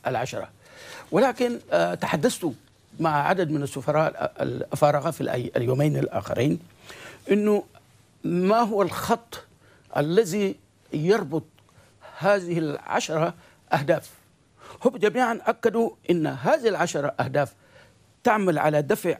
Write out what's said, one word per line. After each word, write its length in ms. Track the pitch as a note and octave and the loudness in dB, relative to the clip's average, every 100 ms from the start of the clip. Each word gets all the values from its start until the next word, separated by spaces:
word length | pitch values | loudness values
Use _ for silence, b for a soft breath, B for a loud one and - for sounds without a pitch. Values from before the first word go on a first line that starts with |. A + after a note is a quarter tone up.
| - | -6
العشرة. 420 | A#2+ B2 A2 - - B B B B B | -4 -4 -6 -12 -16 B B B B B
ولكن، 480 | F#3+ B3+ A#3+ B3 A#3+ - | 2 2 2 -2 -2 -2
آه، 220 | - E3+ | 0 0
تحدثت 580 | F3 F#3 E3 A#3+ - E3+ A#2 _ _ _ - | -2 -4 0 0 0 -4 -8 _ _ _ -4
مع 280 | E3 D3 D3 | 0 0 2
عدد 240 | F#3 E3+ | 0 0
من 120 | D3+ | -2
السفراء 440 | C#3 C3+ B2+ D3+ D#3 | -4 -4 -2 0 0
ال-، 340 | - C#3+ - | -2 -6 -4
الأفارقة 720 | C#3 B2 - C#3+ D3 C#3+ D3+ | -6 -4 -6 2 2 4 -2
في 100 | - | -4
الأي-، 300 | C3 B2 B2 - | -4 -4 -2 -2
اليومين 420 | A#2+ C3 D3+ C#3 | 0 2 2 0
الآخرين 600 | - G#2 - - C#3 E3+ - B B B B B - | -2 -4 -4 -2 0 0 -6 B B B B B 0
إنه 320 | G3+ G#3 G#3 - - _ _ _ _ | 2 4 0 -2 -14 _ _ _ _
ما 360 | - F3 F#3 A3+ | -4 0 2 2
هو 220 | A3+ G#3+ | 2 0
الخط 640 | F#3 - - A#3 - - - _ b b b - | 0 -2 -2 -2 -2 -20 -20 _ b b b -2
الذي 580 | D3 F3+ G#3 G3+ G3 - _ _ _ | 2 2 2 0 -2 -4 _ _ _
يربط 500 | - D#3+ A3 D3 D#3 - _ _ b b b - - | -4 2 2 0 -6 -8 _ _ b b b -20 -4
هذه 400 | F#3 G3+ F3 E3+ | 2 2 0 -2
العشرة 760 | D#3 - - F#3+ A#3+ D#3 E3 - b b _ | -2 -4 -4 -4 -2 -2 -2 -4 b b _
أهداف. 360 | D3 C#3+ E3 - - _ _ _ B B B C4 | 0 2 0 -2 -20 _ _ _ B B B 0
هم 120 | B3+ | 2
جميعًا 420 | G#3 A3+ B3 A3+ - | 2 2 0 0 -2
أكدوا 440 | A3+ A3+ A3 A3+ - - | 0 0 2 0 -2 0
إن 180 | F3 D3+ | 0 0
هذه 400 | C3+ D3+ D#4 A#3 | -2 2 2 2
العشرة 400 | E3+ E3+ D#3+ C#3+ - | 0 0 0 -2 -2
أهداف 340 | B2+ D3 C#3 - b b b b _ _ | -2 -2 -2 -6 b b b b _ _
تعمل 360 | - - F#3 D3+ | 0 2 2 2
على 220 | D3+ D3+ | 2 2
دفع 360 | C#3+ G#3+ F3 - | 2 0 0 -2